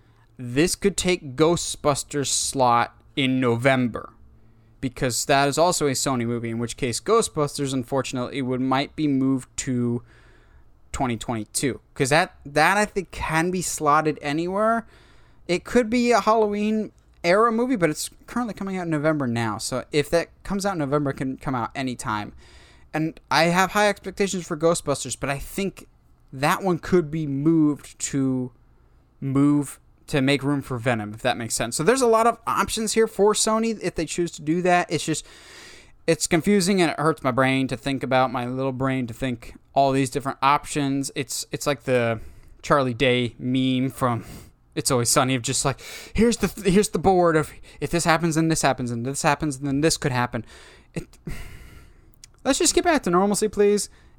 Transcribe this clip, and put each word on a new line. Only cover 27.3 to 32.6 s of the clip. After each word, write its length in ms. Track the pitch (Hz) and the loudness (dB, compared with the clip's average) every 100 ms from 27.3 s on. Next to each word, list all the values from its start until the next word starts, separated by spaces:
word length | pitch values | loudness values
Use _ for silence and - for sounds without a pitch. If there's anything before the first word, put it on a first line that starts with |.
| 139 151 165 151 139 - - | 0 2 4 2 0 -10 -12
to 540 | - 143 135 127 127 _ _ _ _ _ _ - | -6 -2 -2 -2 -6 _ _ _ _ _ _ -10
move 580 | 135 135 143 147 139 - _ _ - | -2 2 4 4 0 -10 _ _ -4
to 160 | 147 | 0
make 200 | 131 143 | 2 2
room 200 | 135 143 | 0 -2
for 160 | - 127 | -4 -4
Venom, 340 | 123 113 104 | -2 -2 -4
if 80 | 110 | -4
that 160 | 127 101 | -2 -2
makes 180 | 120 | -4
sense. 220 | - 117 - | -4 -4 0
So 60 | |
there's 180 | 160 262 | 2 4
a 60 | 240 | 4
lot 200 | 220 233 | 4 4
of 120 | - - | 0 -2
options 480 | 127 | -2